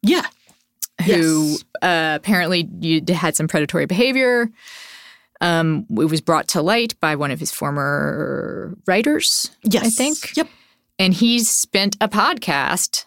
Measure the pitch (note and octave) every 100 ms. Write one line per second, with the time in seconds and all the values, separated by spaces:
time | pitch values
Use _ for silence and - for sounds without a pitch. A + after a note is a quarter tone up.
0 | G3+ F4 - _ _ _ _ _ - -
1 | E3+ F3+ D#3+ D#3 D3+ D3+ - - F#3 E3+
2 | D#3+ D3+ F#3+ G3 E3+ F3+ E3+ F3 E3 D#3+
3 | E3 F3 E3 - D#3+ E3 D3 F3 C#3+ F#3
4 | B3 C4 B3+ A#3+ A#3 - - - - -
5 | - - _ _ F3 E3 E3 D3+ - -
6 | D#3 D#3 - D#3+ - E3+ D#3 A#3 A#3 -
7 | D#3 D3+ C#3+ B2+ D3+ - D3 C#3+ C#3 C#3+
8 | C#3+ C#3+ D3 C#3+ - - - F3 - F#3
9 | A#3 D4+ - - - _ A3 A#3 A3+ A3+
10 | B3+ - - - D#4+ _ _ _ _ _
11 | F#3 F#3 A#3 A#3+ A3 - - G3 G3 G3+
12 | A3+ G#3+ G#3+ A#3+ G#3 C#3+ C3 F#3 - -